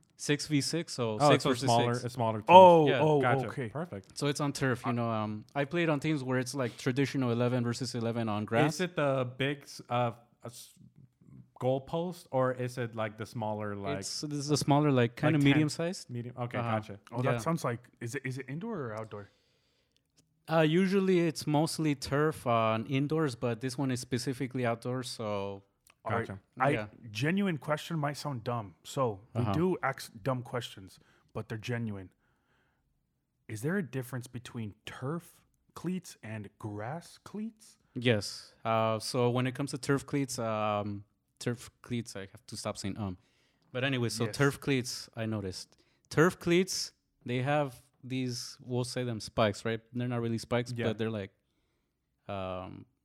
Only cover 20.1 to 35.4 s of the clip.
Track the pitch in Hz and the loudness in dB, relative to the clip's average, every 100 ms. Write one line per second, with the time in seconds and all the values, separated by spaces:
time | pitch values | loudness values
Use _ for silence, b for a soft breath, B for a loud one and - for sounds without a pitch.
20.1 | _ _ _ - 160 160 170 190 196 190 | _ _ _ 0 4 6 4 4 4 4
21.1 | 180 170 - - 147 160 - 156 135 - | 4 2 0 2 2 2 0 -2 -2 -2
22.1 | 139 156 151 127 117 113 110 113 135 143 | 0 0 0 2 4 4 2 0 0 0
23.1 | 160 151 117 123 113 131 127 135 123 - | 0 0 0 -2 -2 -4 -2 -2 -2 -2
24.1 | 123 143 123 127 131 120 117 123 127 127 | -4 -2 -4 -4 -2 0 0 -4 -6 -6
25.1 | - 107 101 98 98 - _ _ _ 113 | -6 -4 -4 -6 -10 -16 _ _ _ -4
26.1 | 104 110 98 _ - 135 117 107 - 117 | -2 -4 -10 _ 0 0 0 -4 -12 -12
27.1 | 101 147 190 196 151 - 151 - 165 147 | -2 0 2 2 0 -2 -4 -4 -4 -2
28.1 | 139 147 127 120 120 98 - - 143 123 | -4 -8 -6 -4 -4 -6 -14 -8 -2 -2
29.1 | 98 - 117 107 98 185 170 131 - - | -2 -6 -2 0 2 2 0 -2 -4 -10
30.1 | 104 135 127 120 123 - - 95 - b | -6 -4 -4 -4 -6 -6 -12 -18 -20 b
31.1 | b b 113 107 113 110 117 113 98 90 | b b -10 -8 -8 -4 -4 -4 -8 -12
32.1 | _ _ _ _ _ _ _ _ _ _ | _ _ _ _ _ _ _ _ _ _
33.1 | _ _ _ - 107 139 202 131 135 123 | _ _ _ -14 -8 -4 -4 -4 -6 -6
34.1 | 127 120 117 - 120 107 - - - 131 | -8 -10 -14 -12 -8 -10 -10 -16 -10 -8
35.1 | 165 - - | -8 -10 -20